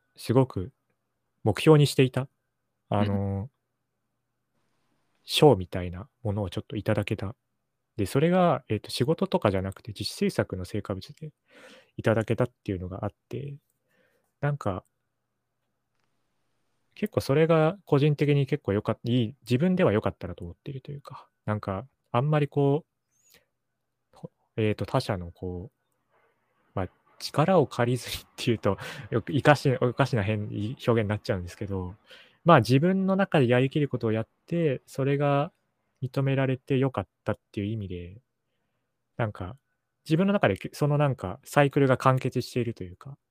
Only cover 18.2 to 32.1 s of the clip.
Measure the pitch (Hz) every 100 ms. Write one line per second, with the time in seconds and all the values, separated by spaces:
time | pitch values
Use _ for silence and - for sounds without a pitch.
18.2 | 143 143 135 147 - 101 - 110 123 123
19.2 | 110 - - 123 180 185 160 104 101 -
20.2 | 90 87 87 - - 131 - 143 - -
21.2 | - _ - 107 - 95 127 _ _ 120
22.2 | 147 151 143 143 139 147 - _ _ _
23.2 | _ - _ _ _ _ _ _ _ _
24.2 | - _ _ - 110 104 101 135 - 98
25.2 | 87 - 92 90 92 _ _ _ _ _
26.2 | _ _ _ _ _ - 92 - _ _
27.2 | - - 160 185 127 - 120 127 - -
28.2 | - - - 110 107 95 - - - 120
29.2 | - 156 147 143 143 120 127 - 131 117
30.2 | 98 107 107 113 107 135 - 117 104 104
31.2 | - 98 87 - 101 95 90 98 _